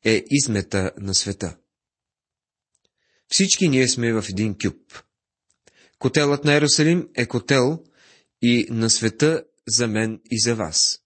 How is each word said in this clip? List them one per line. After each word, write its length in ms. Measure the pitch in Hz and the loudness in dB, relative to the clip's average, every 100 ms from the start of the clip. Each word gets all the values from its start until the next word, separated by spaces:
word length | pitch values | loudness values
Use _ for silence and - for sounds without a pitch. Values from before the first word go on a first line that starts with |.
е 200 | 113 110 - | 2 0 2
измета 640 | 139 127 104 - 98 92 - | -2 0 -4 -2 -4 -4 -6
на 180 | 98 | -4
света. 420 | 95 101 98 90 - _ _ _ _ _ _ _ _ _ _ _ _ _ _ _ _ _ | -4 -4 -8 -10 -10 _ _ _ _ _ _ _ _ _ _ _ _ _ _ _ _ _
Всички 400 | - 196 - 175 | -2 0 2 2
ние 200 | 131 127 | 2 0
сме 240 | 123 117 | 0 -2
в 120 | 110 98 | -2 -4
един 300 | 95 110 98 | -4 -4 -2
кюп. 400 | 98 - _ - _ _ _ _ _ _ _ _ _ _ | -6 -6 _ -20 _ _ _ _ _ _ _ _ _ _
Котелът 460 | 131 151 143 143 | -2 2 2 2
на 100 | 147 | 2
Ерусалим 540 | 147 147 - 156 175 - | 4 4 2 2 2 -2
е 120 | - 120 | -4 -2
котел 580 | 120 - 135 127 165 - _ _ _ _ _ | -4 2 2 2 -2 -10 _ _ _ _ _
и 240 | 120 120 - | 2 2 0
на 200 | 117 113 | -2 0
света 540 | - 113 - 151 160 - _ - | 0 -2 2 0 0 -8 _ -4
за 200 | 120 117 | -2 0
мен 340 | 107 113 110 _ | 0 -2 -6 _
и 100 | 110 | -4
за 140 | 113 | -2
вас. 480 | 113 82 - - - | -2 -2 -2 -2 -4